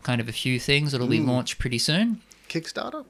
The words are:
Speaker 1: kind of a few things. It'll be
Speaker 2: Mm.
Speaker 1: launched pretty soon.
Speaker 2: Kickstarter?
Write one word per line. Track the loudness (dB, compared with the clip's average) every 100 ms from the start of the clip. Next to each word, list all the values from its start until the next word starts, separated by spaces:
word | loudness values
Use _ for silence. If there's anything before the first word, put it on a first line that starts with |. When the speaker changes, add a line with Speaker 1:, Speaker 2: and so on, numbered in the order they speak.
Speaker 1:
kind | -2 -2
of | -2
a |
few | -4 -2 0
things. | 2 2 4
It'll | 0 2
be | 2
Speaker 2:
Mm. | 4
Speaker 1:
launched | 2 -2 -4
pretty | -4 0
soon. | 0 2 2 0 -8 -20 -10
Speaker 2:
Kickstarter? | -8 -6 -8 -8 -10 -14